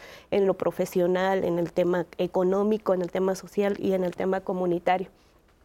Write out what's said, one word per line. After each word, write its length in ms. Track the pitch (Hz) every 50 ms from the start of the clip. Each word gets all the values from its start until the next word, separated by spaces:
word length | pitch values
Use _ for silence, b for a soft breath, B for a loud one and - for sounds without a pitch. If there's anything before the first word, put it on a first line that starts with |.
| B B B B B B
en 160 | 196 202 196
lo 80 | 190 180
profesional, 880 | - - 170 - - 185 - - 185 175 175 180 185 190 190 196 190 -
en 140 | 180 170 175
el 120 | 170 156
tema 340 | - 180 175 175 180 180 165 - - -
económico, 720 | 180 175 - 185 180 185 190 202 202 214 220 220 - 202 185
en 80 | 185
el 100 | 170 170
tema 220 | - 190 190 190 185
social 400 | 185 - 170 - 208 202 202 202 -
y 140 | - 196 190
en 100 | 185 185
el 120 | 175 -
tema 260 | - 190 190 190 190
comunitario. 640 | 190 - 190 180 180 175 170 175 - 185 180 190 185 - b b b b b b b _ _ _